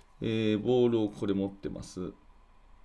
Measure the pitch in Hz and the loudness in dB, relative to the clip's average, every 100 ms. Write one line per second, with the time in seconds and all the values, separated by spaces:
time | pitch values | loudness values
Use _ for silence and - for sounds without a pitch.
0 | - - 113 110 110 107 110 127 120 117 | -20 -8 -4 0 2 2 2 4 4 4
1 | 107 - 104 98 98 - - 87 - - | 0 -2 -2 0 -2 -6 -10 -10 -12 -10
2 | 90 - - - - - - - | -10 -12 -20 -20 -20 -20 -20 -20